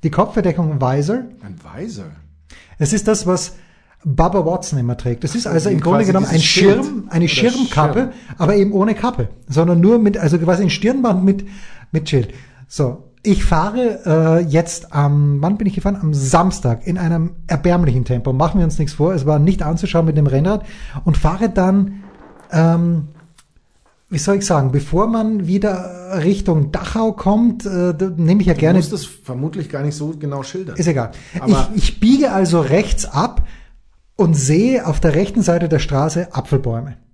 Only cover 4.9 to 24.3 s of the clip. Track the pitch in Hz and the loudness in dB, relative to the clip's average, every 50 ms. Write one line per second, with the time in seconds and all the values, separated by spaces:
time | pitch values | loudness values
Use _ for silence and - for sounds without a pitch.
4.9 | 123 - - 123 120 - - 135 - 240 233 - 170 165 147 208 190 160 147 165 | -4 -4 -4 -4 -4 -4 -4 -6 -4 -4 -4 0 0 0 2 2 0 0 2 2
5.9 | 185 214 226 190 185 190 143 131 156 165 160 - - 190 185 190 202 247 269 - | 2 2 2 4 2 2 2 2 2 2 2 2 2 4 6 6 6 4 2 -2
6.9 | 294 226 - - - 165 175 156 - - 214 240 247 254 262 - - 151 156 147 | -4 -8 -8 -4 0 0 0 2 2 2 2 0 2 0 -2 0 2 0 0 2
7.9 | - 220 262 240 - - - - - - 175 156 208 202 196 202 208 196 196 220 | 2 0 -2 -2 -6 -14 -18 -20 -6 -2 0 2 4 4 2 2 2 2 2 2
8.9 | 214 - - 247 254 - 120 - - - - - 135 147 165 170 175 170 170 196 | 0 0 -2 -4 -2 -2 -6 -6 -6 -14 -12 -4 0 2 2 4 4 4 6 6
9.9 | 233 240 220 202 208 226 185 151 156 175 165 165 180 170 202 175 143 - - 214 | 6 6 4 2 2 2 0 0 2 2 2 2 2 2 2 0 0 0 0 0
10.9 | 262 277 247 240 196 185 185 196 196 196 - - - - - - - - - - | 0 2 2 2 2 2 2 2 2 0 -2 -10 -12 -16 -16 -16 -16 -16 -16 -6
11.9 | - 156 151 - - 135 117 104 - - - - - - - _ - - 147 123 | -4 -4 -4 0 0 0 0 0 -6 -16 -20 -20 -20 -20 -20 _ -4 -4 -4 -2
12.9 | 127 - - - _ _ _ 214 196 - - - 196 156 165 202 208 247 254 233 | -4 -8 -16 -20 _ _ _ 0 2 2 4 2 2 2 0 0 0 0 0 0
13.9 | 208 - - 180 156 160 160 160 160 170 175 160 139 160 165 165 - - - - | -2 -2 -2 0 2 2 4 4 4 2 2 2 2 0 0 0 -6 -12 -14 -6
14.9 | - 147 147 143 143 147 147 143 143 143 143 170 208 208 220 196 - - - 196 | -2 0 2 2 4 2 2 2 2 0 0 0 -2 0 -2 -2 -2 -2 -2 -2
15.9 | 202 196 170 156 151 143 135 131 - 170 175 190 - - - 123 117 117 - - | -2 -2 -2 -2 -2 0 0 2 2 2 2 2 0 -2 -2 -2 -2 -2 -4 -6
16.9 | 170 185 180 165 170 165 160 170 - - - - 170 147 - 180 175 175 175 147 | -4 -2 -2 -2 0 0 -2 -4 -6 -10 -6 -4 -4 0 2 2 2 2 2 2
17.9 | 120 131 120 - 127 120 107 135 131 131 151 165 165 196 170 160 156 - 156 143 | 2 0 0 -2 -2 -2 -2 -2 0 0 0 0 2 2 2 2 2 0 -2 -2
18.9 | - - 147 170 190 165 131 143 151 147 147 170 196 185 - 151 165 165 - 185 | -2 0 0 0 0 0 0 0 2 4 4 2 2 2 0 -2 -2 -2 -4 0
19.9 | - 170 165 160 156 151 147 139 127 135 156 180 214 214 - - - - - - | 0 0 0 2 2 2 2 2 2 2 0 0 0 -2 -4 -10 -14 -14 -14 -12
20.9 | - 139 - 170 156 - - 147 170 190 220 226 - 196 185 185 190 202 196 - | -12 -4 -2 0 0 2 2 0 0 0 -2 -2 0 2 2 2 2 2 0 0
21.9 | - - - - - - - - - - - - - 160 165 165 165 170 170 170 | -4 -12 -16 -20 -20 -20 -20 -20 -20 -20 -20 -4 0 2 4 4 4 2 2 0
22.9 | 170 165 147 - - - - _ _ _ _ _ _ _ _ _ _ _ _ _ | 0 -2 -4 -6 -12 -20 -20 _ _ _ _ _ _ _ _ _ _ _ _ _
23.9 | _ _ _ _ 196 147 147 - | _ _ _ _ -6 -4 0 0